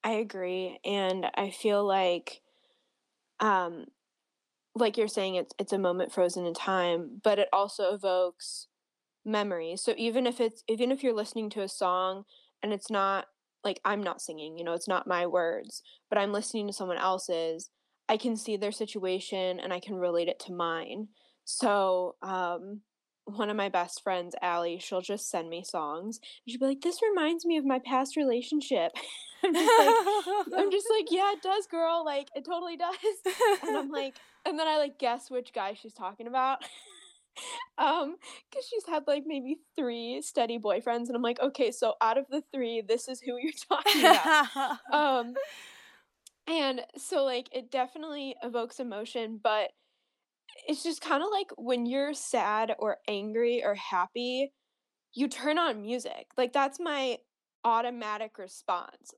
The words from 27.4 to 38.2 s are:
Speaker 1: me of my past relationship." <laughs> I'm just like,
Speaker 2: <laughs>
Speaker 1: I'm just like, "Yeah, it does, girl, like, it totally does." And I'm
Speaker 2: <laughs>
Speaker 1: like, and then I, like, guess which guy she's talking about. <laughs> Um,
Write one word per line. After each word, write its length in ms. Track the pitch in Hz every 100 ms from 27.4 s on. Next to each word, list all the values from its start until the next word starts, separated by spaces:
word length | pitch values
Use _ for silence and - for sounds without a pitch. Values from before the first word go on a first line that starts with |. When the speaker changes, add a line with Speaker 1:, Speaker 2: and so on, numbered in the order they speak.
Speaker 1:
me 120 | 339 320
of 80 |
my 160 | 269 262
past 360 | 254 269 269 -
relationship." 760 | 277 240 240 302 269 233 165 - - -
<laughs> 240 | - -
I'm 120 | 392 330
just 200 | 349 453
like, 200 | - 453 370 415 359
Speaker 2:
<laughs> 300 | 403 339 370
Speaker 1:
I'm 140 | 403
just 180 | 381 427
like, 160 | 440 311
"Yeah, 220 | 349 403
it 100 | 403
does, 240 | 370 403 392
girl, 380 | 330 330 339
like, 260 | 311 285 285 -
it 80 |
totally 320 | 285 339 349 330
does." 200 | 349 370 403 392 381 370 453 403 -
And 100 | 277
I'm 120 | 277
Speaker 2:
<laughs> 20 |
Speaker 1:
like, 260 | 277 269 - - _
and 140 | - 311
then 100 | 320
I, 80 | 311
like, 200 | 285 285
guess 320 | 254 247 -
which 220 | 254 247
guy 220 | 240 196
she's 180 | 214 226
talking 320 | 214 190 208 233
about. 360 | 262 262 269 -
<laughs> 0 | - - - - _ _ - 988 932 1017 -
Um, 380 | 311 320 285 359